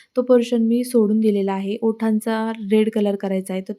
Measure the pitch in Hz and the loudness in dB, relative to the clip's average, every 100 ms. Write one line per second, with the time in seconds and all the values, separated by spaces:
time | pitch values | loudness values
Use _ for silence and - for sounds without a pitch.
0 | _ 254 247 247 233 240 226 240 247 240 | _ -4 4 4 4 0 2 0 2 2
1 | 214 220 220 202 196 190 196 214 220 226 | 2 2 2 2 0 -2 -6 -2 -2 -2
2 | 220 214 226 220 220 226 196 214 214 220 | -2 -2 -2 -4 -4 -6 0 2 2 0
3 | 202 196 196 190 190 185 190 | 0 -2 -2 -4 -4 -8 -8